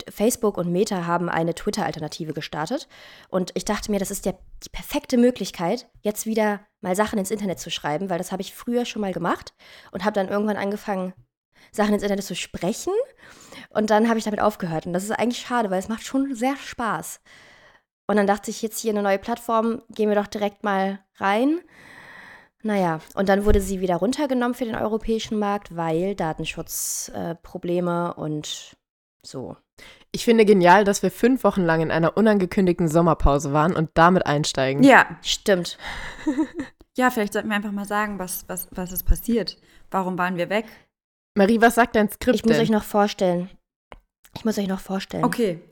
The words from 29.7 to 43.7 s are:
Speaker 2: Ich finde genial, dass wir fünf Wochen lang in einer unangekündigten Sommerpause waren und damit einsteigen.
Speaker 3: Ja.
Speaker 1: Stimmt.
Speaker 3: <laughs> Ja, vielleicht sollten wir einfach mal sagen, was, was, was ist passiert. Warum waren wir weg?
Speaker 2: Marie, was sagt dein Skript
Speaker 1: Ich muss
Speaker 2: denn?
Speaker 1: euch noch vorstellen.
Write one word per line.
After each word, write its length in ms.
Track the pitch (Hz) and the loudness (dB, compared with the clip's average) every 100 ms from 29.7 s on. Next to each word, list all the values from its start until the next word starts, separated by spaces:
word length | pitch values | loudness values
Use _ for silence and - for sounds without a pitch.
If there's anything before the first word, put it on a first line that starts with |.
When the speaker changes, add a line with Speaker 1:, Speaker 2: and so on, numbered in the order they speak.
| _ - - _ | _ -20 -20 _
Speaker 2:
Ich 140 | - - | -2 4
finde 180 | 226 | 6
genial, 400 | 208 202 175 190 | 8 8 8 8
dass 180 | 202 202 | 6 2
wir 80 | 185 | -2
fünf 360 | - 240 262 202 | 2 2 4 2
Wochen 160 | 196 | 2
lang 180 | 165 160 | 2 2
in 100 | 156 | 2
einer 280 | 160 170 - | 2 2 4
unangekündigten 720 | 220 202 180 - 185 170 170 | 4 4 2 2 2 2 2
Sommerpause 640 | 160 170 151 143 143 143 | 4 4 4 4 4 2
waren 200 | 147 156 - | 2 2 2
und 140 | 160 | 0
damit 320 | - 165 185 - | 6 6 6 2
einsteigen. 580 | 147 156 - 131 135 | 0 0 -2 0 6
Speaker 3:
Ja. 220 | 269 220 - 170 | 8 10 8 0
Speaker 1:
Stimmt. 560 | - - - 185 175 - - - - - 311 | -6 -2 2 2 0 -10 -12 -12 -12 -8 -4
Speaker 3:
<laughs> 320 | 262 285 339 269 - _ - | -2 -2 -6 -12 -16 _ 0
Ja, 140 | 254 | 0
vielleicht 200 | 240 208 | 2 -2
sollten 160 | 214 214 | -2 -2
wir 80 | 208 | -2
einfach 160 | 208 | -4
mal 140 | 202 202 | -6 -4
sagen, 340 | 208 208 202 | -2 -2 -4
was, 240 | 185 - - | -8 -10 -10
was, 180 | 180 - | -12 -10
was 200 | - 180 | -8 -8
ist 120 | 180 | -2
passiert. 540 | - 170 - 226 180 - _ - - | 0 0 2 -2 -2 -8 _ -20 -8
Warum 280 | 190 180 180 | -4 -2 -2
waren 180 | 180 180 | -2 -2
wir 140 | 170 | -2
weg? 160 | 202 220 - _ _ _ _ _ - | -2 -4 -12 _ _ _ _ _ 4
Speaker 2:
Marie, 240 | 196 233 | 4 6
was 140 | 233 233 | 6 6
sagt 200 | 240 226 | 4 4
dein 140 | 208 | 2
Skript 240 | - - 214 | 0 0 2
Speaker 1:
Ich 80 | |
muss 120 | 226 151 | 4 4
Speaker 2:
denn? 60 | |
Speaker 1:
euch 60 | - | 4
noch 140 | 214 | 2
vorstellen. 640 | - 208 208 - 185 175 185 - _ | 2 2 2 2 0 0 -4 -12 _